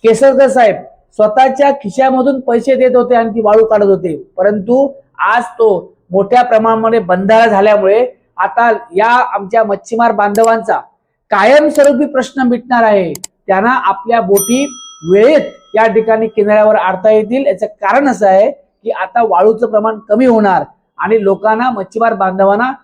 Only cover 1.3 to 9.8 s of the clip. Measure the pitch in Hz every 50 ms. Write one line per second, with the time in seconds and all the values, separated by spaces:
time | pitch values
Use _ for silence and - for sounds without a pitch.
1.3 | 214 262 262 269 262 254 285 285 - - - 202 - - 262 262 262 262 247 277
2.3 | 269 262 254 - 233 226 226 277 262 254 262 247 247 247 240 - 247 233 233 226
3.3 | 202 233 214 208 214 220 226 220 220 208 208 196 196 175 160 175 156 - - _
4.3 | _ - 185 202 214 214 185 220 240 269 277 277 - - _ _ _ - 160 196
5.3 | 214 - 226 - - - 226 220 196 170 - - _ _ _ _ 175 196 196 196
6.3 | 240 247 247 247 226 220 220 226 226 220 220 226 226 226 190 170 180 185 196 196
7.3 | 220 226 233 220 208 196 202 214 214 208 202 190 202 226 254 247 - _ _ _
8.3 | _ - 185 202 - - 233 233 220 - - - 170 190 214 233 240 247 247 -
9.3 | 190 202 196 185 226 226 220 202 196 190